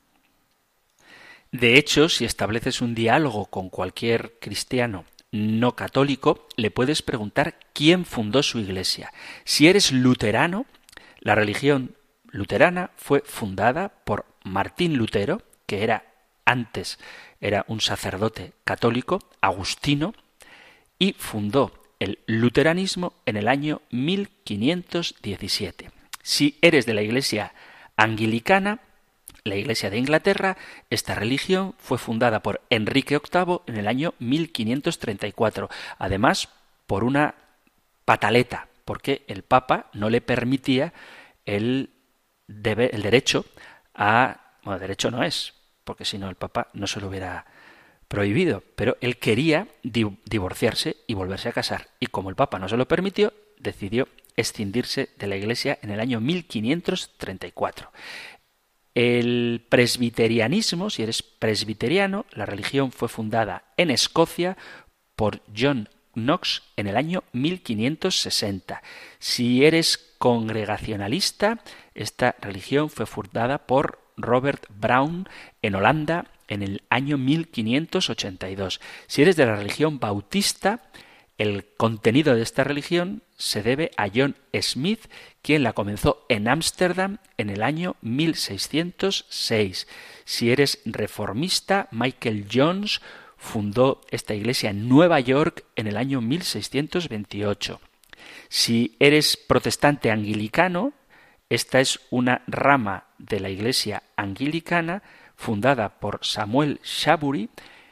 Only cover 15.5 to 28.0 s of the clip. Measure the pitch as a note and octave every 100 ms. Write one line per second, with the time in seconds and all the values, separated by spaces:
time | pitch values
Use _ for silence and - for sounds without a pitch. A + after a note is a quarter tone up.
15.5 | _ - G2+ A2+ G#2+ - _ _ _ -
16.5 | B2 A2+ - F2 - - - - _ G#2
17.5 | G2+ - A2 - G2+ G#2 F#2+ A2 - F2+
18.5 | - - F#2+ A#2 A#2 - F3+ - _ F#2+
19.5 | F#2 F#2 - - C#3+ E3 - _ _ -
20.5 | - - - _ _ F#3+ - - A2 G#2
21.5 | C3+ A#2 - _ _ - G#2 - A2+ A#2+
22.5 | A#2+ D3 F3 F#3+ - F3 - - G#2 G#2
23.5 | C#3 D3+ - - A#2 C#3+ G3 G3+ _ -
24.5 | G2+ A#2 F3 F3 E3+ E3+ - - G2 -
25.5 | - F#2+ - - - _ - - - D3
26.5 | - E3 D#3 A#2+ A2 G#2+ A#2+ C#3 G#2+ G2
27.5 | - - - - -